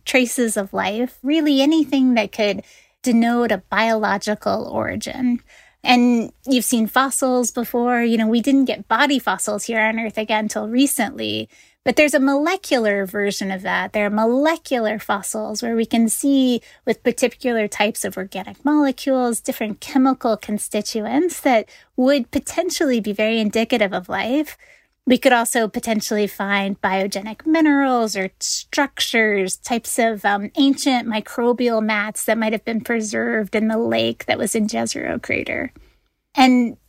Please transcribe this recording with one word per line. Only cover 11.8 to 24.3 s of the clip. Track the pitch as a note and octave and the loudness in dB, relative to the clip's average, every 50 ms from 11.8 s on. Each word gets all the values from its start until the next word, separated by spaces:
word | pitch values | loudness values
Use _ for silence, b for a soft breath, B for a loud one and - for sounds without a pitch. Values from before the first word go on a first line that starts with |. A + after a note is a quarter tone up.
| - | -4
But | C4 A3+ | 2 4
there's | - D4+ D4 - | 4 4 4 4
a | C#4+ | 4
molecular | C4 C#4 C#4 C#4+ D4+ E4+ F#4+ F#4+ - - D4 B3 A3 G#3 G3+ G3+ G3 | 4 2 2 2 2 0 -2 -4 -2 0 0 2 2 2 0 0 -2
version | F#3 - G#3 G3+ G3+ F#3+ - G3+ F#3+ | -2 -2 -2 -2 -2 -2 -4 -4 -6
of | F#3+ F#3 G3 | -6 -6 -4
that. | F#3 F#3 F#3 F#3 G3+ - | -4 -4 -4 -4 -4 -2
There | G#3+ G#3 | -2 -2
are | G3+ | 0
molecular | G#3 G#3+ A3+ A3+ B3 C4+ D4 D#4 E4 D#4+ - - C4+ A#3+ A3 G#3 G#3+ G#3 | 0 0 2 2 2 2 2 2 0 -2 -4 -4 -2 -2 0 -2 -4 -4
fossils | - - G#3+ G3 - - - A3 G#3+ - G#3+ G#3 A#3+ | -4 -4 -4 -4 -4 -6 -8 -6 -6 -6 -6 -6 -4
where | A#3 A#3 | -2 0
we | A3+ A3+ | 0 0
can | A3+ - A#3 A3+ A3 | 2 2 2 2 2
see | - - - C#4 C#4 C4+ C4 B3+ A#3+ A3+ b b b b b | 0 0 2 2 4 4 4 2 0 -2 b b b b b
with | B3 A3 - | -4 -4 -2
particular | - B3 A3 - C4 A3+ - - - B3 A#3 A3+ G#3 | -2 -2 0 0 -2 -2 -2 -4 -4 -2 -2 -2 -2
types | G#3 - - G#3 A3 - - - | -2 -2 -2 -2 -2 -2 -4 -8
of | G3 - | -8 -8
organic | F#3+ F#3+ G3 - F#3+ F#3+ G3+ G3 - - | -10 -10 -10 -10 -12 -12 -12 -10 -4 0
molecules, | C#4+ D4+ D4+ C#4+ C4+ B3+ - - C#4 C4 B3+ B3 A#3+ A3+ - | 2 4 4 4 2 0 -2 -2 0 0 2 2 0 -2 -4
different | - - B3 - A#3 G#3+ G3 - | -6 -6 -6 -4 -6 -6 -6 -8
chemical | - - - C4 C4 C4+ C4 - - A#3 G#3+ | -6 -2 2 4 4 4 2 2 0 -2 -2
constituents | G#3+ - - G#3+ G3+ - - - G#3 G#3 - - A3 G#3 A3+ A#3+ D4 F4+ E4+ - - | -2 -4 -6 -6 -6 -6 -4 -4 -4 -4 -4 -6 -6 -4 -2 0 0 0 0 -2 0
that | - C#4+ B3 A3 G3 b b b b b _ | 2 2 2 2 0 b b b b b _
would | - B3+ C4+ C#4+ C#4+ A#3+ - | 0 2 4 2 2 0 -2
potentially | - C#4 - - - E4 F4+ F4+ - - E4+ C#4 B3 A#3 | -4 -6 -6 -4 -4 -2 -2 -2 -2 0 0 2 2 0
be | G3 G#3+ G3 | 0 -2 -2
very | A3 G#3+ A3 A3+ A3+ | 0 0 0 0 0
indicative | A3 G#3 - A3+ A3+ - C4 A3+ G#3 F#3+ G3+ | 0 0 0 0 0 2 2 0 0 0 -2
of | F#3 F3+ - | -4 -6 -6
life. | G#3 G3 G3 A3 | -6 -4 -2 0